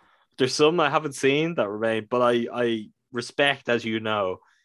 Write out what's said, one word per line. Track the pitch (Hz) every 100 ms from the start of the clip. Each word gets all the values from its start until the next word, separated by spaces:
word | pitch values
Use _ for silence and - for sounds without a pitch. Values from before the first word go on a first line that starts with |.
| _ _ _ -
there's | 131
some | - 151 175
I | 143
haven't | 151 151 131
seen | 135 143 165 160
that | 101
remain, | 107 113 110 104
but | 123
I, | 120 120 117
I | 120 120 113 107 _ _
respect, | 120 120 - 143 131 -
as | 117
you | 110 110
know, | 110 107 92 92 _ _